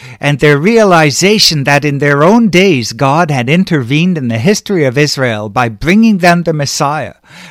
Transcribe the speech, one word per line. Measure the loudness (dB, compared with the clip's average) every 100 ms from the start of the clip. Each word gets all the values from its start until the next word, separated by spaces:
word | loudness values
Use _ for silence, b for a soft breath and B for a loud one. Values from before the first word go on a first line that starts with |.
| -20 B
and | -4 0
their | 2 2
realization | 2 2 4 4 2 0 0 2 0 -2
that | 0 0
in | 0 -2
their | 0 2
own | 4 4 2
days | 2 2 0 -2
God | -4 -2 0 0
had | -2 0
intervened | 0 0 -2 -2 0 0 -2
in | -4
the | -2
history | 0 -2 -2 -2
of | 0 0
Israel | -2 -2 -4 -4 -6
by | -4 -4
bringing | -4 0 2 2 2
them | 2 0
the | 0
Messiah, | -4 -4 -4 -4 -4 -8 -14 B B B